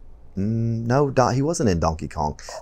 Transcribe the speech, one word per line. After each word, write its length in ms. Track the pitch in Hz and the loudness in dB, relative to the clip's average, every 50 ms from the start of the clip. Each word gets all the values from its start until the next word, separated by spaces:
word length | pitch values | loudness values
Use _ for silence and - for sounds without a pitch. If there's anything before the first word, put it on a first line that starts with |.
| - - - - - - - | -18 -18 -18 -18 -20 -10 -6
mm, 500 | 92 98 107 113 113 113 117 117 113 117 | -4 -2 0 0 0 0 0 -2 -2 0
no, 240 | 117 123 139 147 139 | 2 4 4 4 4
Don-, 240 | 131 135 123 95 117 | 4 4 4 4 4
he 80 | 135 | 2
wasn't 260 | 139 156 170 - 151 107 | 0 0 0 0 2 2
in 120 | 90 82 | 2 2
Donkey 260 | 82 80 80 - 80 | 2 0 0 -2 -4
Kong. 320 | 73 - - 76 73 71 - - - - - | -6 -4 -2 -2 -2 -4 -6 -12 -14 -14 -4